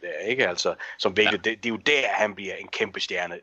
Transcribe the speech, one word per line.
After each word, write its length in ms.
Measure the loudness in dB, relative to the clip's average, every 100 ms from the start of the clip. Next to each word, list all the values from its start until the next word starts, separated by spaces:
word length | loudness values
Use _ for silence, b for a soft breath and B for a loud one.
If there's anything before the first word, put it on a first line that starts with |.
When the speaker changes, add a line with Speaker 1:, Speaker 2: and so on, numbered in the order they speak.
Speaker 1:
der, 260 | -8 -4 -2
ikke? 180 | 2 2
Altså, 260 | 2 -2 -2 B B
som 200 | 0 4
virkelig, 280 | 4 4 0
Speaker 2:
Ja. 40 |
Speaker 1:
det, 60 | -2
det 80 | -2
er 80 |
jo 40 | -2
der, 300 | 2 2 4
han 240 | 2 0 0
bliver 200 | -8 -8
en 120 | -6
kæmpe 320 | -2 -2 -2
stjerne 400 | -4 -2 -4 -6